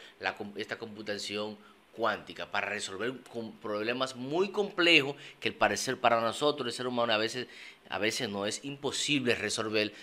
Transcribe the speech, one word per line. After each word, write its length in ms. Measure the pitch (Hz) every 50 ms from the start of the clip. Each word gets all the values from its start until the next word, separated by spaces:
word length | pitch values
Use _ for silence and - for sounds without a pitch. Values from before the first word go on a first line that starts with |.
| - - - -
la 160 | 95 95 95
com-, 160 | - 107 104 101 101
esta 200 | 107 - 117 -
computación 800 | - 110 104 104 110 104 104 101 - - 101 104 104 107 107 101 - - - - _ _ -
cuántica 580 | - 113 110 104 95 90 - 87 - 87 -
para 160 | - 101 98 98
resolver 460 | 101 104 104 104 98 92 107 120 131 123 - -
com-, 260 | - 117 113 110 104 -
problemas 560 | - 110 104 104 107 113 123 127 131 127 120 120
muy 320 | 123 135 147 170 190 202
complejos 680 | 196 214 202 190 - - 170 170 165 156 135 135 143 - - - - -
que 80 | - 113
al 80 | 104
parecer 400 | - 110 104 101 98 - - 131
para 240 | - - 120 117 117
nosotros, 480 | 113 113 110 - 147 147 143 - 127 120
el 60 | 117
ser 140 | - 127 127
humano, 260 | 123 120 117 117 113
a 40 | 107
veces, 300 | 110 113 117 127 120 - - - - - - - - -
a 120 | - 87
veces 280 | 98 110 113 - 135 110
no 180 | 101 101 98
es 200 | 104 - - -
imposible 680 | 139 143 139 147 135 113 - - - 147 143 127 120 110
resolver 580 | 95 98 104 101 - 110 110 107 110 107 104 - -